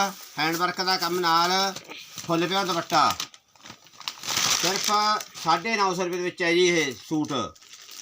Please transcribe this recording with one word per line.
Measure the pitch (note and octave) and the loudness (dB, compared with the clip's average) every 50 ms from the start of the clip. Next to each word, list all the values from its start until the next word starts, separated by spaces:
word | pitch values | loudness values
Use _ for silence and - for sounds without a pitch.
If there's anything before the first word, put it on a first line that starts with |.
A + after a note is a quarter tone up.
| G3 G3 F#3+ - - - - | 2 0 -2 -8 -14 -8 -4
ਹੈਂਡ | - D3+ D#3+ E3 | 0 0 0 2
ਵਰਕ | E3 F3+ F3 E3+ - | 2 0 0 0 -2
ਦਾ | F#3 F#3 F#3 | 0 0 0
ਕੰਮ | F#3 F3+ E3 F3 F#3 | 0 0 -2 0 0
ਨਾਲ, | F3+ E3+ E3 E3+ E3+ F3 F#3 F#3+ G3 G3 F#3 - - - - - - - - - - | 2 4 4 4 4 4 2 2 0 -2 -4 -8 -12 -16 -16 -16 -16 -16 -16 -10 -4
ਫੁੱਲ | - E3+ E3 F3 | -2 0 0 0
ਪਿਓਰ | F3 F#3+ G3 G3 | 0 0 0 0
ਦੁਪੱਟਾ। | F3+ F3 E3+ D#3+ - E3+ D#3 C#3 A2 - - - - - - _ _ _ - - - - - - - - - - - - - - - - - - - - - | 0 -2 -2 -2 2 2 4 4 4 2 -2 -6 -10 -12 -18 _ _ _ -20 -20 -20 -20 -20 -20 -20 -20 -14 -12 -12 -12 -10 -6 -4 -2 0 0 0 2 2
ਸਿਰਫ | - F3 G3 F#3 - - G#3 G#3 G#3 G#3 G#3+ A3 - - - - - | 0 0 0 0 0 2 2 2 4 2 0 0 -4 -8 -14 -4 0
ਸਾਢੇ | E3 E3 E3+ E3+ A3+ A3+ | 2 2 2 0 0 0
ਨੌ | G#3 G3+ F#3+ F3 | 2 2 2 0
ਸੌ | F3+ F#3 | 0 -2
ਰੁਪਏ | F3 F3+ | -2 -4
ਦੇ | F3+ F3+ | -4 -4
ਵਿੱਚ | F3+ F3 - F3+ | -4 -4 -2 0
ਹੈ | E3+ E3+ | 2 4
ਜੀ | F3 F3+ | 6 6
ਇਹ | F3 F3 E3 D3+ C3+ A#2+ | 4 4 2 2 0 -2
ਸੂਟ। | A2 - - D#3+ D#3 D3+ - D3 B2 G2+ E2 - - - - - - - - - - | -6 -6 -4 -2 -2 -2 -2 -2 -4 -4 -6 -8 -14 -20 -20 -20 -20 -20 -20 -20 -18